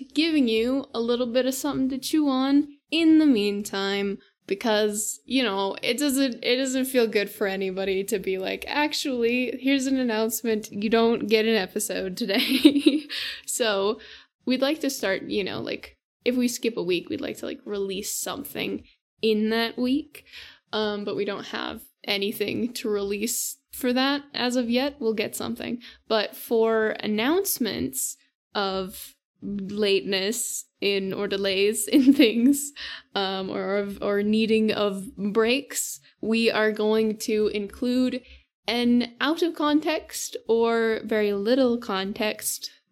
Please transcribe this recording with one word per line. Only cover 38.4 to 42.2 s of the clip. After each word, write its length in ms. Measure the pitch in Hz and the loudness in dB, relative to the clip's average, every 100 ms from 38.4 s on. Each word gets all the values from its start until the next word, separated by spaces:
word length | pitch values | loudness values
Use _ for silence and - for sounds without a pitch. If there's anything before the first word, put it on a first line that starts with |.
| _ _ - | _ _ -4
an 440 | 240 240 240 240 - | 0 4 4 2 -2
out 220 | 277 330 | -2 2
of 120 | 339 | 0
context 840 | 320 302 294 320 311 - - - - - | 0 2 2 2 -2 -4 -10 -10 -10 0
or 520 | 226 233 233 226 220 | 2 4 2 0 -2
very 280 | 214 214 208 | -2 0 0
little 460 | 202 208 262 247 233 | 0 2 4 4 2
context 920 | 226 190 190 208 | -2 -4 -4 -2